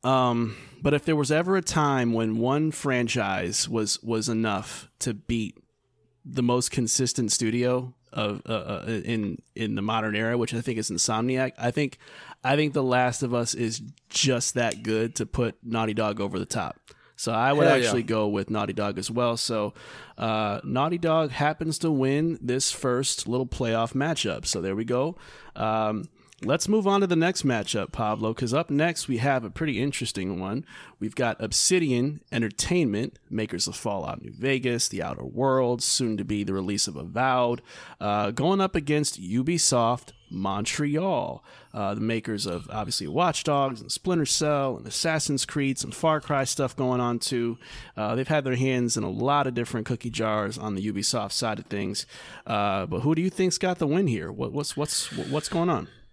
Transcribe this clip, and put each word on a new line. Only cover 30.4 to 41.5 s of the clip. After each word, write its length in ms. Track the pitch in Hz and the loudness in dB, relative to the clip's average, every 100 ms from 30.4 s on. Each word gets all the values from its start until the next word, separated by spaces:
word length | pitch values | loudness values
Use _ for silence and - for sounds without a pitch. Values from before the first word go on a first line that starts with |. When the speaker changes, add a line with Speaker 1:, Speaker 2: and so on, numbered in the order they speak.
| 92 117 156 - - - | -4 -6 -8 -16 -20 -8
Speaker 1:
We've 160 | 107 - | -8 -2
got 260 | 123 110 | -2 0
Obsidian 760 | 110 - - 185 160 123 135 151 _ | -2 0 4 4 4 2 2 -2 _
Entertainment, 880 | - 113 - - 180 143 101 123 - _ | -2 -2 -2 0 2 2 0 -4 -8 _
makers 380 | 104 110 87 - | -4 -4 -2 -4
of 80 | |
Fallout 480 | - 117 101 78 - | -4 -4 -4 -4 -8
New 100 | - | -10
Vegas, 540 | - 127 131 123 120 - | -4 0 0 2 0 0
The 160 | 98 | -2
Outer 220 | - - | -6 -6
Worlds, 600 | 65 - 135 131 123 123 | -8 0 2 4 2 2
soon 320 | - - 123 107 | 0 2 0 0
to 60 | |
be 200 | 101 104 | -2 -2
the 100 | 101 | 0
release 320 | 95 92 101 - | -2 0 0 -2
of 80 | |
Avowed, 680 | 76 82 110 131 127 120 120 - - - - | -4 -6 -2 2 4 2 0 -6 -20 -20 -6
uh, 300 | 104 104 104 | -2 0 0
going 300 | 120 143 196 | 2 2 4
up 160 | 190 175 | 2 0
against 440 | 143 147 147 - | 2 2 2 -2
Ubisoft 920 | 90 113 131 170 - 123 113 120 - - _ | -2 0 2 2 4 4 4 2 -4 -20 _
Montreal, 1120 | 87 98 101 113 - 147 147 190 151 - - - | -4 -2 -2 -2 -2 0 0 0 0 -2 -6 -14